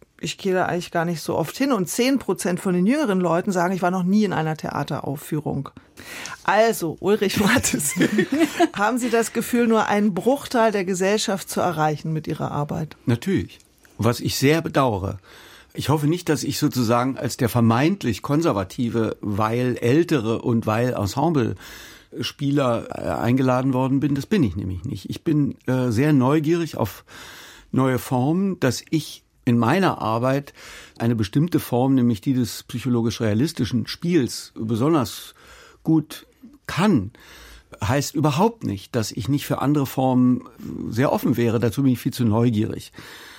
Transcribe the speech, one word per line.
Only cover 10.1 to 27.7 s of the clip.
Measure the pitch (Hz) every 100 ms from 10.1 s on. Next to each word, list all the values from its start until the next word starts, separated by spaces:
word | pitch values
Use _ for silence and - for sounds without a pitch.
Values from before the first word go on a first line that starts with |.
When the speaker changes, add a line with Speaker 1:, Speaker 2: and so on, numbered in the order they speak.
Speaker 1:
Bruchteil | 202 220 277 - 247 226
der | 214
Gesellschaft | 185 180 190 214 220 196 -
zu | -
erreichen | 180 156 156 151 160
mit | 160 156
Ihrer | 151 135
Arbeit? | 131 147 - 156 - -
Speaker 2:
Natürlich. | 117 190 165 - - _ _ _ -
Was | 110 120
ich | - -
sehr | 135 160
bedauere. | 160 151 131 101 95 95 - - - - -
Ich | - -
hoffe | 151 147
nicht, | 175 -
dass | 139
ich | - -
sozusagen | 147 127 113 120 127 123
als | 123 -
der | 120
vermeintlich | 123 113 113 156 196 123 104
konservative, | - 147 165 151 95 - 117 113 110 -
weil | 101 101 110 120 123 117
ältere | 120 147 165 151 107 110
und | - 117 110
weil | 110 123
Ensemblespieler, | 90 101 131 160 147 107 98 - - - - _ - 120 - 139 143 131 113 -
äh, | - 85 69
eingeladen | 104 131 131 127 135
worden | 127 131 135
bin. | 147 139
Das | -
bin | 214
ich | 117 85
nämlich | 98 92
nicht. | - 101 -
Ich | -
bin, | - 151 139 - -
äh, | 127 127
sehr | 110 147
neugierig | 143 123 156 151 170 160 -
auf | 101 - - - - - - - -